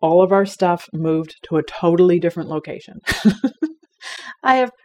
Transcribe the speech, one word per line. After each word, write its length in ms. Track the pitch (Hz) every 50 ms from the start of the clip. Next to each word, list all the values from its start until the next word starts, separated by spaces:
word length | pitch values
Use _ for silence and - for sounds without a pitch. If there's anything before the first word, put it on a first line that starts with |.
all 220 | - 160 165 180
of 100 | 185 180
our 140 | 196 196 196
stuff 420 | 196 - - 190 175 175 175 - -
moved 440 | - 156 160 160 160 160 160 156 - _ -
to 120 | - 165
a 60 | 156
totally 560 | 151 - - - 185 170 170 170 180 180 175 175
different 300 | 170 170 - 170 156 -
location. 520 | 156 151 - 156 - - - - - - - - - - - 220 196 - - - - - 320
<laughs> 800 | 311 320 _ _ _ _ _ - - - - - - - _
I 140 | - 262 262
have 140 | 262 254 240 - _